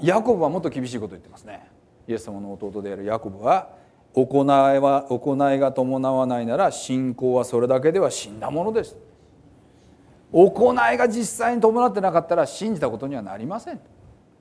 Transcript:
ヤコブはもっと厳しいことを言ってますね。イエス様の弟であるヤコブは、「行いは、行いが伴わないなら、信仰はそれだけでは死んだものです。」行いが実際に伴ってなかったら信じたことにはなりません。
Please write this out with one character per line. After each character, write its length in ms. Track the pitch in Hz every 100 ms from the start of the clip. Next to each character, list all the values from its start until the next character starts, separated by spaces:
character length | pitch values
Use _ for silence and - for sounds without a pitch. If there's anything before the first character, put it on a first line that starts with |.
ヤ 180 | 147 208
コ 140 | 226
ブ 80 | 202
は 80 | 151
も 80 | 175
っ 20 |
と 80 | 160
厳 180 | 135 123
し 60 |
い 40 | 120
こ 60 |
と 120 | 107
を 20 | 90
言 40 |
っ 20 |
て 60 | -
ま 80 | -
す 60 |
ね。 260 | - 98 - _ _ _ -
イ 60 |
エ 40 | 113
ス 80 | -
様 140 | 101
の 120 | 98
弟 300 | 98 104 101
で 100 | 101
あ 40 | 98
る 80 |
ヤ 140 | 101 110
コ 120 | 107
ブ 120 | 95
は、 260 | 117 185 - - _ _ _
「行 300 | - 131 139
い 20 | 139 139 139 135
は、 260 | 139 139 139
行 280 | 127 147 135 139
い 60 | 139
が 100 | 135
伴 420 | 135 131 131 131
わ 140 | 131 127
な 140 | 120
い 60 | 117
な 100 | 139
ら、 160 | 185
信 420 | - - 131 131
仰 180 | 120 127
は 100 | 123
そ 160 | 120 117
れ 80 | 123
だ 120 | 131
け 120 | 151
で 80 | 190
は 100 | 147
死 180 | - -
ん 120 | -
だ 100 | -
も 140 | 147
の 80 | 196
で 100 | 220
す。」 140 | - - - _ _ _ - _ _ _ _ _ _ - _
行 440 | 165 185 - 247 247 233
い 40 | 247
が 100 | 247
実 300 | 220 214 -
際 160 | 233
に 60 | 240
伴 240 | 220 233 247
っ 20 |
て 120 | 196
な 100 | 190
か 60 | 165
っ 80 | 160
た 100 | 170
ら 80 |
信 300 | 143 - 214
じ 60 | 180
た 80 | 135
こ 80 | 107
と 80 | 135
に 100 | 135
は 60 |
な 120 | 98
り 120 | 101 123
ま 140 | 214
せ 120 | 359
ん。 80 | 302 - _ - - _ _